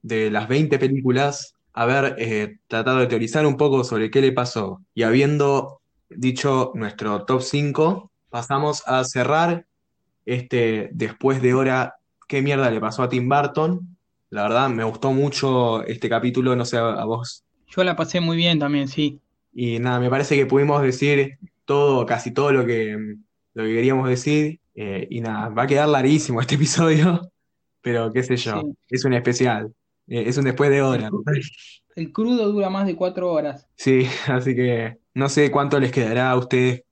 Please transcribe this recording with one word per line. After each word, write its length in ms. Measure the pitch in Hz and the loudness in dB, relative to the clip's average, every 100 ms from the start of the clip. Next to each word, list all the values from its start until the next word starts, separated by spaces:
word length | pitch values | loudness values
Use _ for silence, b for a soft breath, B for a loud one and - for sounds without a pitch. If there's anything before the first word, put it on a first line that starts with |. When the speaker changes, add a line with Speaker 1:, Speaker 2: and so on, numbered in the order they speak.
Speaker 1:
de 280 | 110 113 107 | -4 -2 0
las 160 | 107 110 | -2 0
veinte 320 | 135 156 135 | 2 2 2
películas, 760 | 135 139 127 127 143 143 - _ _ | 2 2 2 2 0 -2 -14 _ _
haber, 420 | - 117 139 135 107 | -2 0 2 0 -2
eh, 380 | 113 107 104 - _ | -4 -2 -4 -10 _
tratado 320 | 113 120 131 | -4 0 0
de 80 | 123 | 2
teorizar 380 | 113 117 156 | 0 -2 0
un 120 | 151 135 | 0 2
poco 260 | 147 135 | 2 2
sobre 260 | 123 113 110 | 0 -2 0
qué 100 | 139 | 2
le 100 | 135 | 2
pasó, 500 | 127 123 113 95 95 _ | 2 -2 -4 -6 -10 _
y 100 | - | -2
habiendo 760 | 113 123 139 147 143 139 135 - _ _ _ | 2 4 2 2 2 0 -2 -18 _ _ _
dicho 640 | - 127 127 143 131 127 | -4 -2 0 0 0 0
nuestro 500 | - 104 - 107 101 | -4 -8 -6 -4 -4
top 160 | - 127 | 0 -2
cinco, 680 | 127 147 147 139 160 190 - _ _ | 0 -2 -2 2 0 0 -8 _ _
pasamos 540 | 120 117 139 151 147 - | -10 -4 -2 -2 -4 -2
a 160 | 131 | -2
cerrar 640 | 127 131 127 156 170 170 _ _ _ _ _ _ | 0 -2 0 2 2 -2 _ _ _ _ _ _
este 640 | - 123 123 123 113 110 - | -6 -6 -2 0 0 -2 -6
Después 480 | - - - 135 135 | -6 -6 -2 0 2
de 120 | 123 | 2
Hora, 420 | 127 131 127 123 - _ _ - | 2 2 0 -2 -8 _ _ -6
¿qué 140 | 139 | -2
mierda 280 | 139 139 127 | 0 2 2
le 80 | 110 | 0
pasó 240 | 110 110 | -4 -2
a 60 | 127 | -2
Tim 180 | 123 123 | 0 2
Burton? 720 | 143 143 156 160 180 - - _ _ _ | 2 0 0 -2 -2 -8 -20 _ _ _
La 140 | 104 | -4
verdad, 260 | 104 117 135 | 0 0 0
me 140 | 113 | -2
gustó 280 | 113 110 135 | -4 -2 -2
mucho 720 | 131 143 - 135 127 120 113 | 0 0 0 0 2 2 0
este 220 | - 123 113 | -4 -6 -2
capítulo, 460 | 113 123 127 127 | 0 0 0 0
no 100 | 127 | 0
sé, 120 | 120 120 | -2 -2
a, 160 | 113 | -2
a 120 | 107 | -2
vos. 380 | 110 117 120 - _ _ _ | -4 -6 -8 -14 _ _ _
Speaker 2:
Yo 160 | - | -2
la 120 | 180 | -2
pasé 260 | 170 165 180 | 0 -2 -2
muy 160 | 165 165 | -2 2
bien 220 | 170 160 | 2 2
también, 280 | 143 143 135 | 0 -2 -2
sí. 320 | 147 147 139 _ _ _ | -2 -4 -4 _ _ _
Speaker 1:
Y 260 | - 120 117 | -6 -4 -2
nada, 200 | 123 123 | 0 0
me 100 | 123 | 0
parece 260 | 131 143 | 0 2
que 100 | 139 | 2
pudimos 360 | 131 135 143 147 | 4 4 4 2
decir 560 | 135 127 143 143 139 135 180 _ | 2 0 2 2 0 -6 -20 _
todo, 400 | - 143 143 135 | -2 2 4 2
casi 260 | 113 117 127 | 0 -2 -2
todo 200 | 127 143 | 0 2
lo 140 | 135 | 2
que, 500 | 117 113 107 107 107 107 _ _ _ | 2 0 -2 -6 -10 -12 _ _ _
lo 100 | - | -6
que 100 | 110 | -2
queríamos 340 | 113 123 131 127 | 0 2 2 0
decir, 500 | 127 147 151 151 165 _ | -2 0 0 -2 -6 _
eh, 320 | - 107 98 - | -12 -8 -8 -8
y 120 | 117 | -8
nada, 280 | 113 107 110 | -6 -6 -4
va 140 | 107 | -2
a 40 | 135 | 2
quedar 200 | 143 151 | 2 4
larguísimo 520 | 143 131 156 - 120 | 2 4 2 2 -2
este 140 | 131 | 0
<laughs> 0 | |
episodio, 760 | 143 156 - 165 156 175 175 - _ _ _ _ _ | 0 0 2 4 4 4 2 -6 _ _ _ _ _
pero 300 | 123 117 113 | -4 -2 0
qué 120 | 123 | -2
sé 120 | 127 123 | -2 -2
yo, 240 | 117 104 | -2 -4
Speaker 2:
Sí. 120 | 104 - _ | -6 -10 _
Speaker 1:
es 160 | 127 | -2
un 80 | 135 | 0
especial, 600 | 120 123 120 127 107 110 _ _ _ - | 0 0 2 0 0 -6 _ _ _ -8
eh, 160 | 120 110 | -4 -2
es 100 | 131 | 0
un 60 | |
Después 240 | 135 131 143 | 0 2 2
de 120 | 139 | 4
Hora. 280 | 139 120 107 101 - 143 - - B B _ | 2 0 -2 -6 -2 -4 -4 -16 B B _
Speaker 2:
El 160 | - 160 | -12 -8
crudo 400 | - 226 247 208 | -4 0 0 0
dura 180 | 208 190 | 0 -2
más 160 | 196 196 | 0 -2
de 80 | |
cuatro 360 | 170 180 185 180 | -2 -4 -2 -2
horas. 360 | 156 147 135 _ | -2 -4 -10 _
Speaker 1:
Sí, 300 | - 135 131 127 - | -4 2 4 2 -2
<laughs> 100 | - | -2
así 280 | 127 127 | -2 0
que 420 | 123 123 117 113 113 _ | 0 0 0 -4 -10 _
no 160 | 127 135 | -4 0
sé 200 | 151 147 | 2 2
cuánto 280 | 143 143 143 | 2 2 2
les 120 | 131 | 2
quedará 400 | 131 110 120 127 | 0 0 0 2
a 40 | 127 | 0
ustedes 460 | 127 127 127 123 _ | 2 2 2 0 _